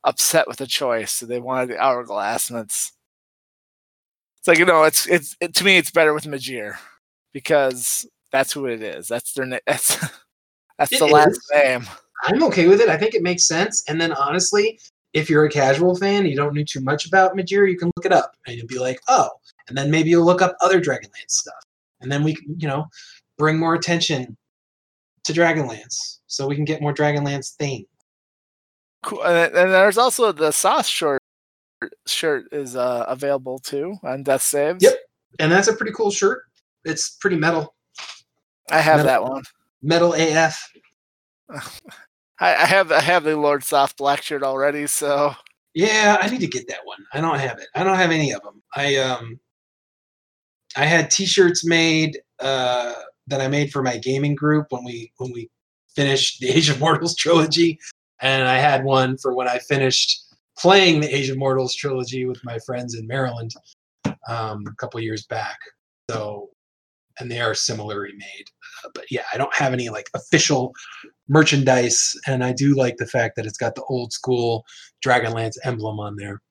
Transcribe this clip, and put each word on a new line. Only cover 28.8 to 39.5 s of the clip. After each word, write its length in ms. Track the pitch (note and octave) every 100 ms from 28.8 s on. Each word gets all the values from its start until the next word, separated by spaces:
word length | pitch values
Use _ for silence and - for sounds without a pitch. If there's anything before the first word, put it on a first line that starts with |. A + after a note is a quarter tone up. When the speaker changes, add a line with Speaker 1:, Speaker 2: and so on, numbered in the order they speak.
| _ _ -
Speaker 1:
Cool. 160 | G#3
And, 300 | F3 E3+ E3
and 180 | F3 F#3
there's 240 | F#3+ G3+ G3
also 340 | B3 A#3+ A3+
the 180 | D3+ D#3
Soth 360 | C#3+ F#3 C#4+ -
short, 340 | - D#3+ C#3 _ _ _ _ _ _ - - -
shirt 380 | - D#3+ C#3 -
is, 220 | D3 C3
uh, 300 | B2+ B2 A#2+ A#2
available 520 | B2+ C#3+ C#3 C3 C3
too 340 | - C#3+ E3 G3+
on 220 | D3 C3+
Death 180 | C#3 C3
Saves. 400 | - C#3+ D3 F3+
Speaker 2:
Yep. 120 | F#3 - - _ _ -
And 140 | D#3
that's 160 | F3+ G#3
a 60 |
pretty 180 | G#3+ A3
cool 180 | - G#3
shirt. 320 | - G3 B3+ - _ _ _
It's 260 | D#3+ D#3 -
pretty 260 | - G3 F3
metal. 380 | D#3 D#3+ D3+ _ _ - - - _ _ _ _ -
Speaker 1:
I 100 | D#3
have 240 | D#3 D3+
Speaker 2:
Metal, 20 | C#3
Speaker 1:
that 160 | B2+
one. 200 | A#2 - C3+